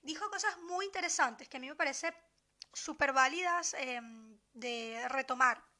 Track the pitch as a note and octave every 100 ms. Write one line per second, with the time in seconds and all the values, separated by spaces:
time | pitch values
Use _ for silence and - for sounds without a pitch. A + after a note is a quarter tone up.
0 | C4+ D#4 G#4+ G4+ G#4 F#4 E4+ F4+ G4 G4
1 | F4 E4 C4+ A3+ F4 B3+ C4 D4+ D#4 C4+
2 | E4 E4 _ _ _ _ - - - -
3 | C#4+ C4+ C4 E4 F4+ F4 E4 - C4 B3
4 | A#3 A3+ A3 G#3+ _ A#3+ B3 A#3 A3+ A3+
5 | B3 C4+ C4 B3 B3+ A3+ - _